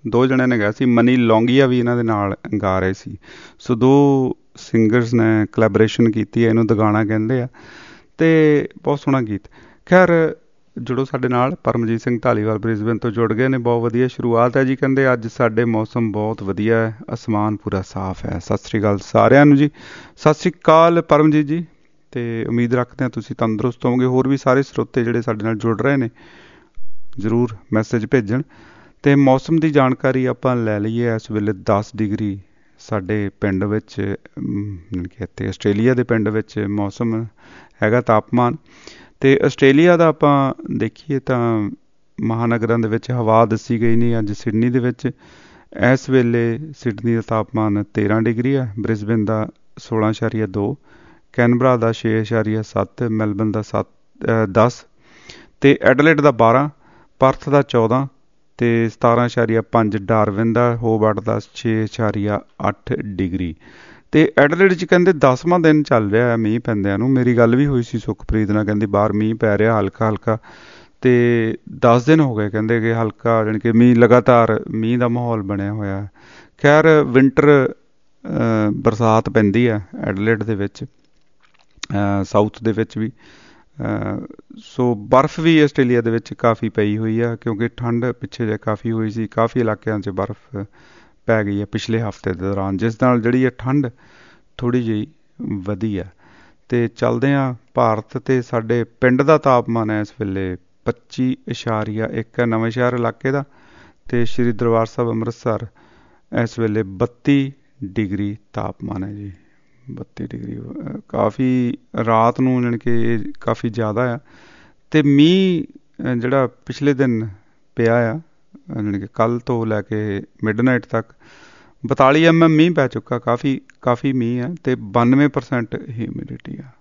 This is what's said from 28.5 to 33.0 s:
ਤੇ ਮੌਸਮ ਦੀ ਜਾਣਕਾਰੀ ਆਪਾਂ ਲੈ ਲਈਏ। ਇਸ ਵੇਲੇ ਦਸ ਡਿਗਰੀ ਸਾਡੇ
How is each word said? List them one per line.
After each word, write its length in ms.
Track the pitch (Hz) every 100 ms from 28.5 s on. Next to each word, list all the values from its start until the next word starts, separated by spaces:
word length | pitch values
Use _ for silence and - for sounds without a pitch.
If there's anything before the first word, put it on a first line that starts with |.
| - - - - _
ਤੇ 120 | 143 143
ਮੌਸਮ 440 | 139 131 - 165
ਦੀ 100 | 160
ਜਾਣਕਾਰੀ 560 | 143 131 127 131 131 127
ਆਪਾਂ 300 | 117 131 123
ਲੈ 240 | 110 104
ਲਈਏ। 360 | 107 113 120 110
ਇਸ 160 | -
ਵੇਲੇ 220 | 107 104
ਦਸ 320 | 95 90 101 107 104
ਡਿਗਰੀ 440 | 110 107 107 98 - _ _ _
ਸਾਡੇ 500 | - 107